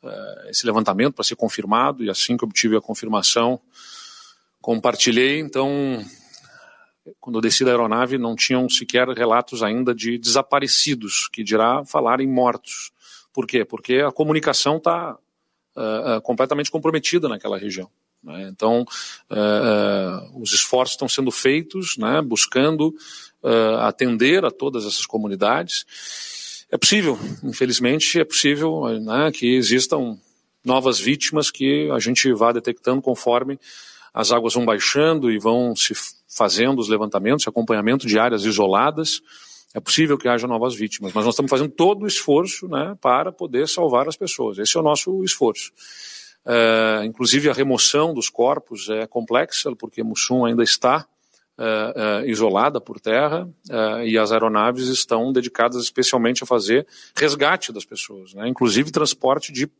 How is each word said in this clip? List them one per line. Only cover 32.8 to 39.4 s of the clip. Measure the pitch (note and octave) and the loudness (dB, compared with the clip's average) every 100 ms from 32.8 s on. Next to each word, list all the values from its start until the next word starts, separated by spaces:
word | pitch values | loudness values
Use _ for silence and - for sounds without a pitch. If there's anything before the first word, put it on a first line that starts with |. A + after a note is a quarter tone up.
| - C3+ | 0 0
conforme | C3+ A#2+ - A#2+ C3 C#3 - - - - - | 0 -2 2 0 0 -8 -12 -20 -20 -20 -12
as | A2+ A2 | -4 0
águas | A#2+ A2+ | 2 2
vão | A#2+ | 0
baixando | A#2 G#2 - C#3 D#3 D#3+ B2+ | 0 0 0 2 2 2 0
e | G#2+ | 2
vão | A2 A#2 B2 A2 | 2 2 0 0
se | - | -2
f-, | G#2+ - - _ | -2 -6 -8 _
fazendo | - A#3 - B2 C3+ | 0 2 4 2 2
os | G#2+ | 0
levantamentos, | A2 G#2 G2+ G2+ D3+ A2+ | 0 0 0 0 0 0
acompanhamento | A#2 A2+ A2 G#2+ C3+ C3 | -2 0 0 2 0 2
de | G#2+ | 2
áreas | A#2 A2 | 2 2
isoladas. | G#2 G#2 G2+ F#2+ C#3 D#3 D#3 - _ - | 0 2 4 4 2 0 -4 -4 _ -20